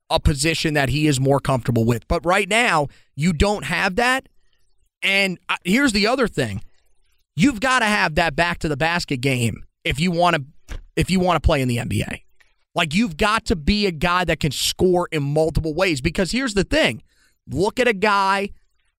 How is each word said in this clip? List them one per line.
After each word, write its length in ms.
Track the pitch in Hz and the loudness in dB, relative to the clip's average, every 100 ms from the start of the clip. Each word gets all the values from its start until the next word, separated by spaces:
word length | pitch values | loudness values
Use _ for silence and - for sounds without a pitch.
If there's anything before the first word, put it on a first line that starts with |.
| - | -4
a 120 | 160 | 0
position 540 | - 139 160 156 160 | 0 0 0 0 0
that 160 | 151 131 | 0 0
he 180 | 147 151 | 2 2
is 100 | 131 | 2
more 220 | 135 139 | 2 2
comfortable 440 | - 131 123 117 | 2 -2 0 0
with. 220 | 113 117 - | 2 0 -2
But 180 | 170 | -2
right 240 | 165 196 190 | 0 0 2
now, 380 | 220 233 160 143 - _ 135 | 2 2 2 -2 -8 _ -4
you 160 | 175 | -2
don't 320 | 151 202 196 | 2 2 0
have 320 | 139 170 190 185 | -2 -2 -2 0
that. 320 | 240 262 - _ _ _ _ _ _ - | 0 0 -6 _ _ _ _ _ _ -6
And, 380 | 185 196 190 170 - | 0 0 0 -4 -8
uh, 80 | 185 | -6
here's 280 | 175 240 285 | 0 2 2
the 140 | 202 208 | 2 0
other 220 | 269 220 | 0 -2
thing. 340 | - 117 98 - _ _ _ _ _ _ | -2 -4 -6 -12 _ _ _ _ _ _
You've 240 | 143 269 202 | 0 0 2
gotta 280 | 262 254 214 | 0 2 2
have 280 | 208 180 | 2 0
that 220 | 160 165 143 | 0 0 0
back 240 | 175 170 | -2 -2
to 80 | 165 | -4
the 80 | 139 | -2
basket 400 | 160 175 - 135 | 0 -2 -4 -2
game 480 | 139 127 113 - - _ | 0 0 -2 -4 -14 _
if 160 | 165 139 | -6 -2
you 140 | 180 | 0
wanna, 280 | 170 175 160 131 - - - - | 2 2 0 -4 -18 -14 -14 -6
if 160 | - 131 | -2 0
you 80 | 185 | 2
wanna 220 | 180 165 | 2 2
play 200 | 180 147 | 2 2
in 60 | 127 | 0
the 140 | 120 | -4
N 80 | - | -4
B 140 | 104 | -4
A. 220 | - - _ _ _ _ _ | -4 -8 _ _ _ _ _
Like, 200 | 165 165 | -4 -2
you've 220 | 180 233 147 | 0 -2 0
got 300 | 208 220 - | 0 0 -2
to 100 | 180 | -2
be 300 | 143 208 196 | 0 0 0
a 40 | |
guy 340 | 156 175 180 | -2 0 0
that 140 | 170 156 | 0 -2
can 140 | 151 | -2
score 560 | - - - 185 175 175 | -2 -4 0 2 2 0
in 140 | 156 | -2
multiple 500 | 143 151 160 151 160 | 0 0 0 0 -2
ways. 260 | 151 190 139 | 0 0 0
Because 300 | 160 202 180 | -2 -2 -2
here's 240 | 233 269 | -2 -2
the 80 | 196 | -2
thing. 400 | 165 302 208 113 - _ _ _ - | 0 2 0 -2 -14 _ _ _ -8
Look 320 | 131 208 247 | -2 -2 0
at 80 | 247 | 0
a 40 | |
guy 580 | 190 214 202 190 196 202 - _ _ _ | 2 2 2 2 0 -4 -10 _ _ _